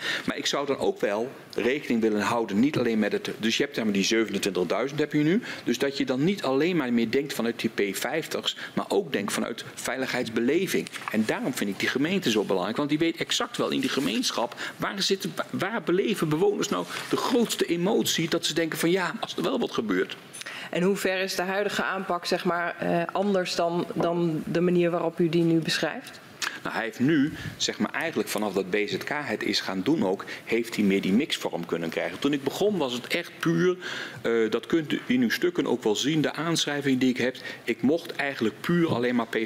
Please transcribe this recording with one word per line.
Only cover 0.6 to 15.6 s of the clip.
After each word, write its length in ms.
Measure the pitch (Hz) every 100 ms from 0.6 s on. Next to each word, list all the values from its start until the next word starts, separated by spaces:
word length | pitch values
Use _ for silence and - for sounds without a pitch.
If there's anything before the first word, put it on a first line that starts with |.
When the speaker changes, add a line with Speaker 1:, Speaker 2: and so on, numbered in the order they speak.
| 139
Speaker 1:
dan 120 | 131
ook 220 | - -
wel 320 | 117 104 123 135 - -
rekening 460 | 113 147 147 117
willen 200 | 110 107
houden, 380 | 98 117 113 101
niet 180 | 135 156
alleen 220 | 120 110
met 120 | 104
het, 200 | 101 - 92
dus 200 | 110 -
je 60 |
hebt, 120 | 143 -
zeg 80 |
maar, 100 | 110
die 100 | 98
zevenentwintigduizend 960 | 92 113 107 98 101 92 87 95 131 147
heb 140 | 151
je 100 | 151
nu, 180 | 151 202 - -
dus 140 | - 120
dat 200 | 143 139
je 80 | 135
dan 180 | 131
niet 200 | 156 202
alleen 320 | 135 135 160 180
maar 180 | 127
meer 180 | 117 113
denkt 220 | 131 147
vanuit 260 | - 117 117
die 320 | 113 - 101
P 40 | 95
vijftigs, 600 | 120 151 151 - 220 - -
maar 120 | - -
ook 240 | 196 180
denkt 200 | 120 98
vanuit 300 | - 110 117 -
veiligheidsbeleving. 1120 | - - 127 131 123 117 113 120 160 190 95 82 - -
En 140 | 107 110
daarom 280 | 175 220 131
vind 120 | 101
ik 60 | 95
die 100 | -
gemeente 420 | 127 147 196 139
zo 120 | 107
belangrijk, 340 | 98 95 90 120
want 120 | 147
die 80 | 151
weet 180 | 165 165
exact 420 | 143 - - -
wel 120 | 117
in 100 | 143
die 100 | 135
gemeenschap 640 | - 151 226 - - 117 - - -
waar 240 | - 202
zitten, 320 | 185 196 180 156 -
waar 320 | -